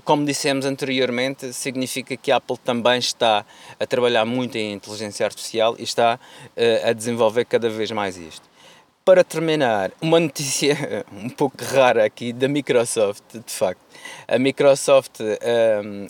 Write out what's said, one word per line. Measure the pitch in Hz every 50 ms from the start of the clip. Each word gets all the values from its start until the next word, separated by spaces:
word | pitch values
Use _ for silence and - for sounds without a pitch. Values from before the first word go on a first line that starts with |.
| -
como | - 151 147 147
dissemos | 147 139 - - 147 139 135 131
anteriormente, | 139 135 135 147 135 131 131 127 123 120 123 127 135 139 - 139 127 123
significa | - - 143 123 131 131 120 - 131 120 - 135
que | - - -
a | 131
Apple | 120 - - 127
também | - - - 120 120 110 123 123
está | 123 120 - - - 120 113 107 104 101 - - - - - - -
a | 110
trabalhar | - - 123 123 120 120 113 110
muito | 113 123 127 127 117 -
em | 113 107 107 101
inteligência | 98 - 107 107 104 110 104 101 - 113
artificial | 101 - - - - - 110 110 117 113
e | - 117
está, | - - - 120 117 117 123 - - - - 135 120 _
eh, | - 117 117 113 110 -
a | 117 117
desenvolver | 110 107 120 120 117 117 107 107 123 113
cada | - - 117 113 113
vez | 110 110 107 95
mais | 113 104 101 95 90
isto. | 90 82 78 - - - _ _ _ - - - - _ _ _ _ _
Para | 190 185 180 170
terminar, | - - 160 165 160 156 151 139 117 110 101 95 92 - -
uma | 165 160 165 170
notícia | 170 143 - - 147 135 - - 160 139 147 143 139 - 107 104
<laughs> | - - 101
um | 95 101 120
pouco | - - 151 131 - - 120
rara | 117 123 139 131 123 113 117 107
aqui | 110 - - 120 120 117
da | 123 131 135
Microsoft, | 143 147 139 - 135 120 117 - - 117 107 101 104 - - -
de | - 113 117 - -
facto. | - 110 92 92 - _ _ - - - - - - -
A | - -
Microsoft, | 120 131 139 131 - 143 139 135 - - - 139 135 - - - -
ehm, | 113 107 104 - - 120 117 117 113 113 107 104 101 107 101 101 101